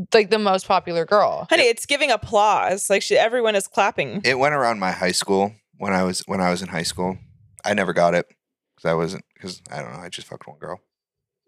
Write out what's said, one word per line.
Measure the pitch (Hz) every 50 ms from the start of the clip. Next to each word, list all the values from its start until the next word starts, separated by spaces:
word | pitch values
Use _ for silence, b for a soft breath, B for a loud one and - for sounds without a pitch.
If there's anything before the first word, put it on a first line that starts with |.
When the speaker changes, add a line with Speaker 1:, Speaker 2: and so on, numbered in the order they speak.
| 185 - -
Speaker 1:
like, | 226 214 180
the | 214 214
most | 214 202 185 190 -
popular | - 202 180 - - 170 170 165
girl. | - 202 208 185 117 82 - - -
Speaker 2:
Honey, | - 349 285
it's | 240 233 - -
giving | - 285 285 302 285
applause. | 233 208 - - 226 208 208 214 196 156 92 95 185 202 - -
Like, | 202 233 -
she, | - 202 139
everyone | 180 226 233 247 233 220 214
is | 196 190 -
clapping. | - - 196 208 - - 156 135 107 190 190
Speaker 3:
It | 120 135 127
went | 135 147 151
around | 143 131 117 117 104
my | 95 90
high | 85 85 95 90 90
school | - - - 98 95 98 104 107 _ _ _ _
when | - 95 101 95
I | 92 92
was, | 92 90 -
when | - - 98 95
I | 92 90
was | 90 87 95
in | 90
high | 95 82 82
school. | - - - 92 90 92 92 - - _ _ _ _ _ _ -
I | 107 104
never | 104 98 87 85
got | 87 87 85 87
it | 87 85 _ _ _ _ _ _ _ _ _ _ _
'cause | - 85
I | 82
wasn't, | 80 85 82 95 - - _ _ _
'cause | - 95 90 - - -
I | - - -
don't | 113 -
know, | -
I | 90 87
just | - - - -
fucked | - - - -
one | 76 78
girl. | 80 78 87 95 _ _ _ _ _ _ _ _ _ _ _ _ _